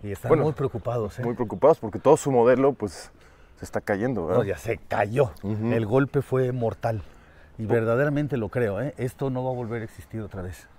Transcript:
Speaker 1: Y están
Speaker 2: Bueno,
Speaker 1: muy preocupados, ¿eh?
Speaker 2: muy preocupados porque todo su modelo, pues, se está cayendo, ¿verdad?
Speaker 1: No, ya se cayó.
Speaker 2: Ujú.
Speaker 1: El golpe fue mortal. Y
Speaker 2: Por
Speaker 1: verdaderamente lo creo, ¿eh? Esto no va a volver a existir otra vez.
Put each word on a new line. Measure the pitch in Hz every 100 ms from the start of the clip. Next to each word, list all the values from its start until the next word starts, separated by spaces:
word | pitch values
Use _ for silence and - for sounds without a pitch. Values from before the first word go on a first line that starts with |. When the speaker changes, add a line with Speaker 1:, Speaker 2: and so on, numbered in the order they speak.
Speaker 1:
Y | 104
están | 98 120
Speaker 2:
Bueno, | 156
Speaker 1:
muy | 147
preocupados, | 147 131 113 113 120 104 -
¿eh? |
Speaker 2:
muy | 117
preocupados | 117 113 95 139 165
porque | 113 98
todo | 131 156
su | 147
modelo, | 127 117 127 139
pues, | 127 104 - - - - - - -
se |
está | - 110
cayendo, | - 101 120 113 82
¿verdad? | 92
Speaker 1:
No, |
ya | 101 92
se | - 107
cayó. | - 107 104 120 131 -
Speaker 2:
Ujú. | 98 107 110
Speaker 1:
El | 113 107
golpe | 127 139 143
fue | - 131 127
mortal. | 127 113 104 117 110 - - - - - -
Y | 107
Speaker 2:
Por | 120
Speaker 1:
verdaderamente | 113 117 147 143 101 135
lo | 104
creo, | 127 113 98
¿eh? | 139 -
Esto | 123 - 135
no | 127
va | 131
a |
volver | 123 117 117
a |
existir | 110 - - 113
otra | 104 95
vez. | 92 90 -